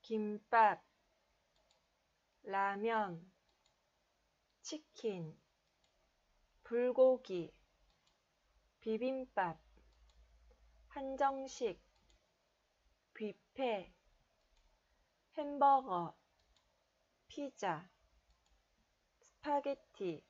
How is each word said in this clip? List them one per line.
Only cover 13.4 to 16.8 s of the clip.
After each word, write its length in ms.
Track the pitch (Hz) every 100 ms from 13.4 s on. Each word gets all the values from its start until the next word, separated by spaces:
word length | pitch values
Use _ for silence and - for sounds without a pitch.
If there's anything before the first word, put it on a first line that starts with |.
| _ - 254 208 175 - _ _ _ _ _ _ _ _ _ _ _ _ _ -
햄버거. 760 | 285 285 277 269 262 175 165 - _ _ _ _ _ _